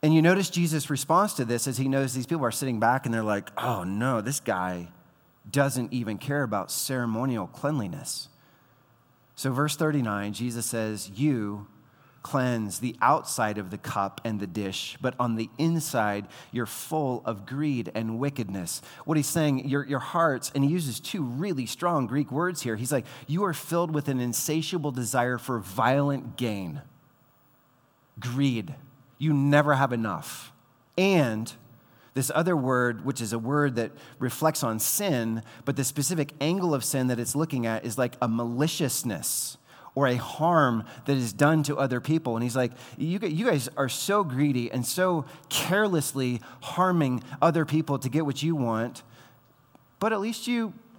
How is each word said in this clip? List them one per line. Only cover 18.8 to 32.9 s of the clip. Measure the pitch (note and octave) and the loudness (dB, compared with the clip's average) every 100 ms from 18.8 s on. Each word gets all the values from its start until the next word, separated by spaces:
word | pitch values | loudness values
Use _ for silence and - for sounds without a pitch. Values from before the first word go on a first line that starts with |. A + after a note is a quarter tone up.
| - - - | -10 -16 0
What | D#3 | 2
he's | C#3+ | 2
saying, | E3+ D3+ C3+ C#3+ | 2 2 2 0
your, | C#3 C3 | -2 0
your | C3+ | -4
hearts, | - F3 E3 C3 - | -2 2 4 2 -2
and | C#3 | 2
he | C#3 | 2
uses | F3 D3+ A2 | 2 0 -6
two | - G3+ | -6 -4
really | C3+ B2 G3 D3 | -2 -2 -2 -2
strong | A#2 - F3 E3 A#2+ | -4 -2 0 2 2
Greek | C3+ D3 | 0 -2
words | C3 F3 E3+ | 0 -2 -2
here. | B2+ G#2+ | -4 -4
He's | B2 | 0
like, | C#3+ - - - | -2 -2 -14 -4
"You | D#3 | 0
are | G3+ | 0
filled | D3+ - E3+ E3+ | -2 -2 0 2
with | D3+ C#3+ | 0 0
an | C3 | 0
insatiable | B2 A#2 - D#3+ D#3 F3+ D3 | 0 -2 0 -2 0 -2 -2
desire | B2+ A#2 C3 B2 B2 | -2 0 2 2 0
for | - A#2+ | -2 -4
violent | F2+ F#2+ A#2 C3+ C#3+ C#3 A#2+ - | -4 0 4 4 2 0 -6 -6
gain, | A#2+ G#2 F#2 G#2+ - _ _ _ _ _ _ _ _ _ _ _ _ - | -4 -4 -6 -10 -14 _ _ _ _ _ _ _ _ _ _ _ _ -12
greed. | A#2+ B2 C#3 A#2+ F2+ - - _ _ _ | -6 2 2 2 -4 -10 -16 _ _ _
You | D#3 | 0
never | D3 C#3 D3 D3 | 2 6 6 6
have | C#3 C3+ | 4 4
enough." | A#2+ A2+ E2 - - - _ _ _ _ - | 2 -2 -4 -6 -14 -16 _ _ _ _ 0
And | F#3+ F#3 C3 G#2+ G#2+ - - - _ _ - | 4 4 4 0 -6 -10 -20 -20 _ _ -8
this | - C#3 | -4 0
other | - E3 E3+ | 2 2 2
word, | B2+ B2+ B2 | 4 4 4